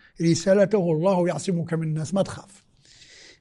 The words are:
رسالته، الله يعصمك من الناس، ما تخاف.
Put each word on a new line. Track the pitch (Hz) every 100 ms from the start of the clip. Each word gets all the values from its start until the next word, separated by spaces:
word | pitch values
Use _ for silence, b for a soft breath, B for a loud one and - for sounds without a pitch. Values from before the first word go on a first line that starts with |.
| b -
رسالته، | 170 160 - 196 196 214 175
الله | 156 185 180 175
يعصمك | 151 - 170 160
من | 160 160
الناس، | 156 156
ما | 196
تخاف. | - - - - _ _ b b b b b b